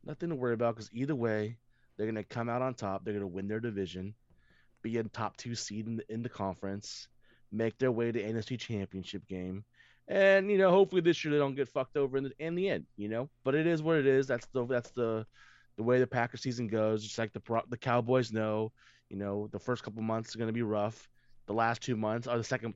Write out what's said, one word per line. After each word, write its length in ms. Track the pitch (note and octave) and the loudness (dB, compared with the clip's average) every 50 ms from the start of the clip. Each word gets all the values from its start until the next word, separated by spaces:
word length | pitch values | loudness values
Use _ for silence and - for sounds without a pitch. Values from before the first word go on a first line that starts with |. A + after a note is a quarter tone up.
| - | -14
nothing 260 | - D3+ - F3+ E3+ | -14 -10 -6 -4 -4
to 40 | D#3+ | -2
worry 200 | C3 B2+ B2 A#2 | -2 0 0 2
about, 200 | A2 A#2+ A#2 A2+ | 2 2 0 0
'cause 160 | A2+ G#2+ - - | -2 -8 -12 -6
either 220 | A#2 C3 C#3+ D#3 | -4 -2 -2 0
way, 440 | B2 A#2 A2+ G#2+ G#2+ G#2 A2 A#2+ - _ _ _ _ _ _ _ | 0 2 2 2 2 0 -2 -4 -8 _ _ _ _ _ _ _
they're 100 | - G#2+ | -4 -4
gonna 180 | A2 A2 A2 G2+ | -2 -2 -4 -6
come 240 | - - A#2+ A#2 A#2 | -6 -6 -4 -2 -2
out 140 | A#2 B2 B2+ | -2 -2 -2
on 120 | C3 B2 | -2 -4
top. 300 | - A2+ G2 F#2+ F#2+ F2+ | -4 -4 -4 -4 -4 -4
They're 100 | A2 G#2 | -4 -4
gonna 120 | G#2 G2+ | -4 -4
win 200 | F#2+ E2+ G2 G2 | -4 -6 -6 -4
their 140 | G2+ G#2+ A2+ | -4 -4 -2
division, 540 | A#2 A#2+ G#2 G2 F#2+ E2 F2 F#2 F#2 G#2 G#2+ - _ _ _ _ _ _ _ _ _ _ _ _ - | -4 -2 -2 -2 -4 -4 -4 -8 -8 -8 -10 -14 _ _ _ _ _ _ _ _ _ _ _ _ -8
be 140 | A2+ A2+ | -4 -2
a 80 | A#2 A2 | -2 -4
top 320 | A2 - A2+ A2 G#2 - | -4 -4 -6 -6 -6 -6
two 180 | - - A#2+ A#2+ | -8 -10 -8 -8
seed 320 | - - - G#2 G#2+ G#2+ | -8 -8 -8 -8 -8 -6
in 100 | A2+ A#2 | -6 -6
the, 80 | A2+ - - A2 | -6 -8 -8 -8
in 100 | A#2 A2+ | -8 -8
the 60 | - | -8
conference, 800 | - - G2+ G2 F2+ - - G2 G2 G#2 - - - - - - _ _ _ _ _ _ - _ G2+ | -6 -4 -4 -4 -4 -4 -6 -6 -6 -6 -8 -12 -14 -14 -16 -18 _ _ _ _ _ _ -18 _ -4
make 260 | A2 A2+ A2+ - - | 0 0 0 0 2
their 140 | C3 B2+ A#2+ | 0 2 2
way 180 | A2+ A#2 A#2 | 2 0 0
to 120 | A2+ A#2 G2 | 0 -2 -2
N 140 | G#2+ A2+ A2+ | -2 -4 -4
F 80 | G#2 | -4
C 100 | - B2+ | -4 -6
Championship 720 | A#2 - - A#2 G2+ G2 - - F#2+ F2+ - - F#2+ - _ | -8 -6 -4 -4 -4 -4 -4 -6 -10 -10 -8 -10 -10 -10 _
game. 360 | G2 F#2 F2+ F#2 F#2 G2+ A2 - _ _ - _ _ _ _ | -8 -6 -6 -6 -8 -8 -12 -16 _ _ -20 _ _ _ _
And, 440 | - G3+ G3 G3 G3 G3 G3 F#3+ G3+ | -2 2 4 6 6 6 6 4 4
you 60 | G#3 | 4
know, 140 | F#3+ F#3+ F#3 | 6 6 8
hopefully 320 | F3 G3 G3 F#3+ F#3 F#3 D#3+ | 8 8 6 6 4 4 4
this 200 | F3 D#3+ - - | 4 2 2 0
year 100 | D3+ D3 | 2 2
they 60 | D3 | 4
don't 160 | C#3+ C#3 C3 | 4 2 0
get 140 | C#3 C3+ - | -2 -4 -2
fucked 300 | - C#3 C3 - - D3 | -2 -4 -4 -2 0 0
over 180 | C#3 C3 C3 | 0 0 0
in 80 | C3+ C#3 | -2 -2
the, 80 | C3+ C3 - | -4 -6 -6
in 160 | D#3 E3 E3+ | -6 -4 -2
the 160 | F3 F#3+ G3 | -2 0 0
end, 160 | C#3 E2 B1+ - _ | -2 -2 -4 -10 _
you 140 | - G2+ G#2 | -8 -6 -4
know. 180 | A2 A#2 C3 D3 - _ _ | -2 -4 -4 -6 -10 _ _
But 100 | C3 C3+ | 2 2
it 120 | D3+ D#3+ | 4 4
is 160 | E3+ E3+ D#3 D3+ | 4 2 2 2
what 160 | D#3+ E3 D3+ | 4 4 6
it 80 | C3+ | 6
is. 200 | C3+ C3 C3+ C#3 | 6 6 6 4
That's 200 | C3 B2+ A#2+ - - - | 2 0 -2 -4 -4 -2
the, 100 | C3 A#2+ | -2 0
that's 260 | A#2+ C3 A#2+ A#2+ - - | 2 0 0 -2 -2 -4
the, 340 | B2 A#2+ A2+ A2 A2 A2 - _ - - - - _ _ _ _ | -2 0 0 0 -2 -4 -6 _ -20 -20 -20 -20 _ _ _ _
the 60 | - A2+ | -2 2
way 160 | A#2 B2+ B2+ | 4 4 6
the 80 | B2+ | 4
Packers 340 | A#2+ - B2 A#2 A#2+ - A#2+ | 4 2 0 0 0 -2 -6
season 260 | - C3+ A#2+ A#2+ A#2+ | -6 -4 -2 -2 -2
goes. 360 | G#2+ G#2+ A2 G#2+ A2 A2 G#2+ G#2+ | 0 2 2 2 2 2 0 -2
Just 160 | G2+ - - | -6 -4 -4
like 160 | A2+ G#2+ - | -4 -4 -6
the 60 | G#2 | -10
pro-, 200 | - - A2+ A2+ - - | -6 -2 -2 -2 -2 -2
the 80 | A#2+ | -8
Cowboys 560 | - - B2+ A#2+ B2 A#2 A#2 B2+ C3 A#2+ A#2 G#2+ | -4 0 2 2 2 4 4 2 2 2 2 0
know, 400 | A2 A2 A2 G#2+ G#2+ A2 A2 - _ _ - _ _ _ _ | 0 0 0 0 0 -2 -4 -6 _ _ -20 _ _ _ _
you 80 | - G2 | -8 -4
know, 320 | G2+ G2+ G2+ G#2 G#2 G#2+ - | -4 -2 -2 -2 -4 -4 -8
the 60 | G2+ | -6
first 240 | - - B2 A#2+ - | -2 -2 -2 -2 -4
couple 200 | A#2 G#2 A2+ A2 | -8 -8 -4 -2
months 320 | A2 A2 A2+ A2+ - - | -2 -2 -2 -4 -4 -4
are 40 | A2+ | -2
gonna 120 | A#2 A2 | -2 0
be 120 | A2 A#2 A#2 | 0 0 0
rough. 480 | G#2+ G#2+ G#2 G#2 A2 A2+ - - - _ _ _ _ - - - | 0 0 0 0 0 -2 -6 -14 -20 _ _ _ _ -20 -20 -8
The 60 | - G#2 | -4 0
last 300 | A2+ A2+ A2+ A#2 - - | 2 2 2 2 0 -2
two 120 | - B2 | -2 -2
months, 320 | G#2+ A2 G#2+ A2 A#2+ A#2+ | 0 0 0 -2 -2 -2
or 120 | B2+ A#2+ A#2 | -2 -2 -2
the 60 | A2+ | 0
second, 300 | - C3+ A#2+ A2+ A#2 G2+ | 0 -2 -2 -2 -6 -2